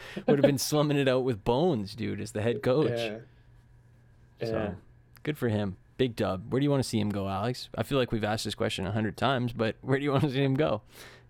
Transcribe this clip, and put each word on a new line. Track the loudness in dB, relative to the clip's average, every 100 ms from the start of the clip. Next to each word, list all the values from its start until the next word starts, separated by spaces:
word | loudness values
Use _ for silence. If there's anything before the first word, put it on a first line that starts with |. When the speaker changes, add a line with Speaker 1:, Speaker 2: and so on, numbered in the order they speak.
| -12 -6 2
Speaker 1:
Would | 6
have | 6
been | 4
slumming | 0 2 2 2
it | 4
out | 2
with | 2 0
Bones, | 2 2 2 0 -4 -6
dude, | -6 -4
as | -6
the | -2
head | -2 0
coach. | 2 2 2 0
Speaker 2:
Yeah. | -4 -6 -14 -20 -20 -20 -20 -20 -20 -20 -20 -20 -20 -10
Speaker 1:
So, | -6
Speaker 2:
Yeah. | -4 -4 -6 -14 -20 -20 -10
Speaker 1:
good | -8 -2
for | 0
him. | 0 -2 -6 -14 -2
Big | -2 0
dub. | -2 -2 -2
Where | 0
do |
you | 2
wanna | 2
see | 2 0
him | 0
go, | -2 -2
Alex? | -2 -2 -4 -8 -6
I |
feel | -2 0
like | 0
we've | 0
asked | -2 -2
this | -4
question | -2 -2 -2 -4
a |
hundred | -2 -2 0
times, | 0 0 -2
but | -2 -2 -2
where | -2 0
do |
you | 2
wanna | 2 2
see | 2
him | 2
go? | 2 2 0 -6 -18 -20 -20 -20